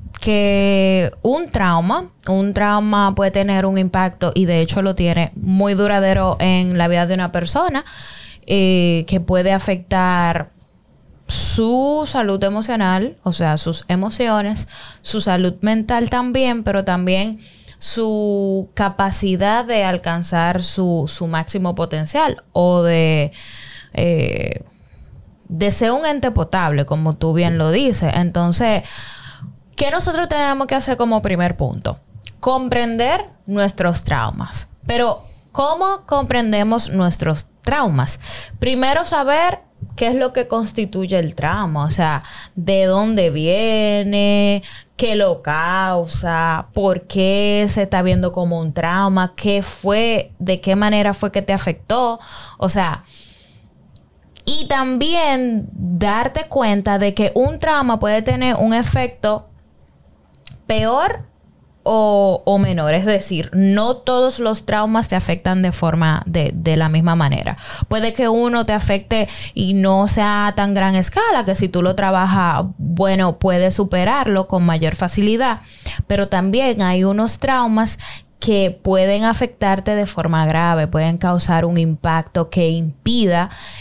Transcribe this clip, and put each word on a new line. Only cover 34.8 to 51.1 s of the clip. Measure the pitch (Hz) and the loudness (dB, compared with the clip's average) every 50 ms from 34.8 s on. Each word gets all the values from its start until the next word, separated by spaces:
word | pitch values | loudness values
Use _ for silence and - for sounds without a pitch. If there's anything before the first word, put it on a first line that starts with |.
| - | -6
Pero, | - 240 233 240 226 - - - - - - - _ | -4 0 0 2 0 0 -2 -6 -20 -20 -20 -20 _
¿cómo | - - 277 294 320 330 381 381 392 381 - - | -4 -2 0 0 0 0 0 -2 -2 -2 -4 -2
comprendemos | 294 285 269 247 247 247 233 220 214 208 208 220 226 220 - - | 0 0 0 0 0 0 0 2 2 2 2 2 0 0 -2 -2
nuestros | - 190 180 175 165 - - 160 156 151 - _ _ _ | 0 2 2 2 0 0 0 -2 -2 -2 -4 _ _ _
traumas? | - - 269 294 269 202 151 131 127 139 - - - - - - - - - - | -4 -2 0 0 0 0 0 0 0 -2 -4 -8 -10 -14 -14 -14 -16 -14 -8 -4
Primero, | 240 254 262 247 269 262 285 320 339 | -2 0 0 2 2 2 2 0 0
saber | 330 339 294 269 269 285 311 339 359 349 - - _ _ - - - - | 0 0 0 2 2 2 2 2 2 0 -4 -10 _ _ -16 -16 -14 -6
qué | - 233 233 | -2 -2 0
es | 254 | 2
lo | 262 277 254 262 | 2 0 0 0
que | 262 247 - | -2 -2 -2
constituye | 226 226 226 214 - 226 214 196 - 190 190 175 190 180 | -2 -2 -2 -4 -4 -4 -4 -4 -4 -6 -4 0 0 0
el | 165 151 - | 0 -2 -4
trauma, | - - 156 180 208 202 170 151 147 143 | -4 -2 -2 0 0 0 -2 0 0 0
o | 156 | 0
sea, | 156 - 170 156 151 139 - - - - - - - | 0 0 0 0 0 -2 -6 -10 -16 -18 -18 -12 -10
de | 185 170 196 196 190 190 | -6 -2 0 2 4 4
dónde | 185 185 196 214 220 226 208 180 165 | 4 4 2 2 2 2 2 2 2
viene, | 143 156 156 165 180 208 226 226 220 214 214 208 208 208 202 202 202 202 202 202 202 202 202 202 202 196 190 - - - - _ _ | 2 0 0 0 2 2 2 2 2 2 2 2 2 0 0 0 0 2 2 4 4 4 4 2 2 0 -2 -8 -18 -20 -20 _ _
qué | - - - 214 | -4 -2 0 2
lo | 208 202 190 170 - - | 2 2 2 2 0 -2
causa, | 147 151 156 165 175 185 190 190 185 185 175 170 160 - - - 170 165 160 165 165 160 160 - - - | -4 -2 -2 0 0 0 0 0 0 0 -2 -2 -2 -4 -4 -4 -2 0 0 0 0 0 -2 -4 -6 -4
por | 208 196 190 180 185 - | 0 0 0 0 0 -4
qué | - - 196 190 190 196 202 208 208 208 208 208 202 | -6 -2 0 2 2 2 2 2 2 2 2 2 0
se | 202 214 196 | 0 0 -2
está | 196 202 185 | 0 0 0
viendo | 180 185 180 180 185 180 | 2 2 2 2 2 0
como | 175 185 180 170 170 165 | -2 -2 -2 -2 -2 -2
un | 160 160 143 | -4 -4 -4
trauma, | 170 165 165 175 190 196 196 190 190 185 180 - | -4 -2 -2 0 0 2 2 2 2 0 -2 -4
qué | - - 208 202 202 | -4 -2 0 0 0
fue, | 190 - - - - 196 202 214 233 233 226 208 - - - - | -2 -4 -10 -6 -2 0 0 2 2 0 0 -2 -4 -6 -10 -8
de | 180 185 185 185 | -4 -2 -2 -2
qué | - 196 190 | 0 0 0
manera | 202 208 208 208 208 208 208 | 2 2 2 2 2 2 2